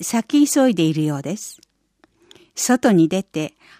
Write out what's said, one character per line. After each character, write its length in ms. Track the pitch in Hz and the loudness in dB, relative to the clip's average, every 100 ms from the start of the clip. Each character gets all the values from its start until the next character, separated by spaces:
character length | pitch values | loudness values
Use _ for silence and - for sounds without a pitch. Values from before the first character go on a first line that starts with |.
咲 440 | - 233 - 294 285 | -6 -4 0 2 2
き 20 | |
急 200 | 294 262 | 2 2
い 60 | 175 | 2
で 80 | |
い 100 | 160 | 0
る 100 | 156 | 0
よ 140 | 151 143 | -2 -4
う 40 | |
で 140 | 143 208 | -8 -12
す。 240 | - - _ _ _ _ _ _ _ - _ - | -14 -20 _ _ _ _ _ _ _ -20 _ -6
外 360 | - 247 262 | 0 0 2
に 160 | 185 160 | 4 2
出 160 | 185 | 0
て 320 | - 160 156 _ _ - | -6 -8 -10 _ _ -20